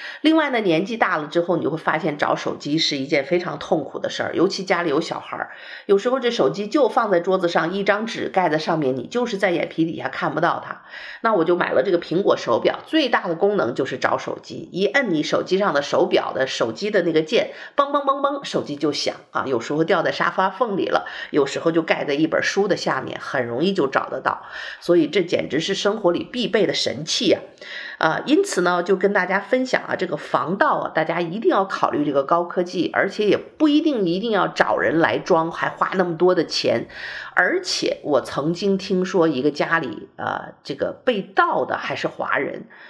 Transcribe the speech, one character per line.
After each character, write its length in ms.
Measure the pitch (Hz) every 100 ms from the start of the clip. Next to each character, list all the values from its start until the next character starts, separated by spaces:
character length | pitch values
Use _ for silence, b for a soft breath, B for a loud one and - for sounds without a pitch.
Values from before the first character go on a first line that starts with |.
| B B
另 160 | 302 320
外 140 | 294
呢， 80 | 240
年 260 | 202 160 196
纪 100 | 226
大 220 | 208 165
了 100 | 151
之 140 | 170
后， 160 | 170 165
你 60 |
就 80 | 131
会 60 | 160
发 200 | - 156
现 200 | 165 147
找 180 | - -
手 200 | - -
机 220 | 147 156
是 180 | - 143
一 120 | 135
件 180 | 151 135
非 140 | 175
常 180 | 175 151
痛 260 | - 165
苦 160 | - -
的 100 | -
事 140 | -
儿， 80 | 110 110
尤 120 | 185
其 160 | 190
家 200 | 185 175
里 60 | 170
有 120 | 135
小 180 | - -
孩 160 | - -
儿， 160 | - B B B B
有 100 | 302
时 120 | 247
候 100 | 262
这 100 | 240
手 200 | 233 139
机 180 | 175 208
就 200 | 302 226
放 220 | 254 220
在 80 | 170
桌 180 | 175 185
子 120 | 175
上， 240 | 170 165
一 100 | 196
张 220 | 202 202 226
纸 240 | 180 92
盖 180 | 190 180
在 100 | 156
上 200 | 190 160
面， 160 | 135 131
你 120 | 120
就 180 | 240 233
是 120 | 196
在 120 | 190
眼 160 | 170 -
皮 160 | -
底 140 | 165 156
下 100 | 131
看 260 | - 170
不 60 | 156
到 240 | 165 127 -
它。 180 | - - B B B
那 120 | 233
我 100 | 202
就 120 | 165 175
买 160 | -
了 100 | -
这 80 | 202
个 80 | 175
苹 220 | - 170
果 160 | 202 -
手 220 | - 113
表， 200 | - - -
最 240 | 311 254
大 180 | 233 202
的 80 | 165
功 220 | 202 202
能 160 | 120
就 120 | 139 131
是 120 | 131
找 200 | - 131
手 200 | - -
机， 280 | - 127 -
一 140 | 175 208
摁 260 | 285 240
你 100 | 156
手 180 | 147 165
机 160 | 175 185
上 160 | 202
的 80 | 143
手 240 | - 127 190
表 260 | 143 92
的 120 | - 131
手 260 | - 120
机 200 | 113 208
的 100 | 208
那 100 | 170
个 100 | 160
键， 300 | 160 233 - B B B
梆 140 | 285
梆 140 | 285
梆 160 | 269 285
梆， 240 | 277 285
手 180 | - 156
机 140 | 131 143
就 180 | 156
响 220 | 139 - - -
啊， 120 | 123 110
有 120 | 127
时 140 | -
候 100 | 147
掉 200 | 165 180
在 80 | 139
沙 180 | - 165
发 200 | - 190
缝 280 | - 240 185
里 80 | -
了， 220 | - - B B
有 140 | 147 135
时 140 | -
候 120 | 165
就 100 | 165
盖 240 | 160 180 143
在 80 |
一 140 | 143 156
本 140 | -
书 240 | - 196 202
的 100 | 160
下 240 | - 139
面， 180 | 131 -
很 260 | - 139 120
容 180 | 120
易 100 | 185
就 140 | 190 135
找 200 | - -
得 140 | 127
到。 220 | - - B B B B
所 140 | - 175
以 100 | 147
这 160 | 190
简 240 | 170 - -
直 140 | 139
是 120 | 165
生 220 | 190 202 220
活 160 | 190
里 160 | 165 -
必 160 | 247 208
备 200 | - 160
的 80 |
神 320 | 143 - 135 160
器 260 | - 208
啊。 80 | - - - B B B B
啊， 220 | 160 151 -
因 180 | 311
此 160 | 392 190
呢， 220 | 175 175
就 140 | 175 190
跟 160 | 196
大 120 | 202 180
家 140 | 190
分 260 | 196 254 254
享 160 | - -
啊， 80 | -
这 100 | 180
个 120 | 151
防 400 | - 135 139 196
盗 160 | 302
啊， 180 | 165 -
大 120 | 160 156
家 160 | 165
一 180 | 170 202
定 100 | 349
要 140 | 233
考 280 | 190 - -
虑 120 | 139
这 80 | 147
个 100 | 139
高 220 | 139 170
科 180 | 175 -
技， 280 | 175 185 147
而 140 | - 185
且 180 | 196 214
也 120 | -
不 320 | - - 302
一 100 | 294
定 260 | 320 254 180
一 140 | 185
定 120 | 233
要 140 | 202 165
找 260 | - - 67
人 240 | 95 156
来 180 | 127 123
装， 320 | - 170 165
还 200 | - 156
花 220 | - 170
那 100 | 185
么 140 | 175 160
多 180 | 180 175
的 80 |
钱。 440 | - - 123 117 123 B B B B
而 280 | B 185 359
且 380 | - - - -
我 160 | - 131
曾 340 | - 151 147
经 240 | 170 202 190
听 280 | - 185 185
说 200 | 190 165
一 160 | 127
个 80 | 147
家 300 | 147 156 165
里， 300 | 131 - - -
呃， 360 | 110 98 - - -
这 100 | 139
个 160 | 90
被 300 | - - 226
盗 420 | - - 349 185
的 140 | 131 -
还 180 | - 135
是 140 | -
华 260 | - - 139
人， 300 | 131 - - B